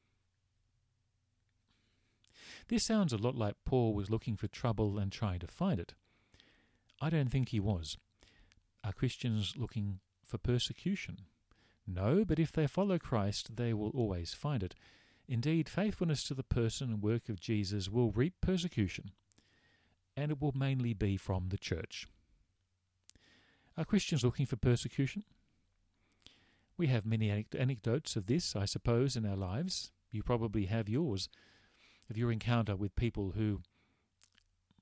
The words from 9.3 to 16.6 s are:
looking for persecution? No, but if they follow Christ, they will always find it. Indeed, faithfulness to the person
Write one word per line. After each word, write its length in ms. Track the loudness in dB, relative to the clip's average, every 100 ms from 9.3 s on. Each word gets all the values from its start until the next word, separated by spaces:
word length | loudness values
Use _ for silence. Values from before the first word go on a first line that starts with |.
| 0 -2 -4
looking 440 | -6 -4 -4 -6 _ _
for 140 | -10 -4
persecution? 880 | 0 0 0 -4 -4 -4 -6 -12 -16 _ _ _ _ _ -8
No, 360 | -2 2 2 2
but 120 | 2
if 140 | 0
they 160 | 0 0
follow 320 | 0 0 0
Christ, 560 | 0 0 0 -2 -6 -4
they 180 | 0
will 160 | 0 -2
always 420 | 0 0 0 -6
find 280 | -6 -4 -2
it. 140 | -4 -8 -20 -20 _ _ -4
Indeed, 420 | -2 2 2 0
faithfulness 540 | 0 0 0 0 0 -2
to 80 |
the 100 | -4
person 460 | 0 2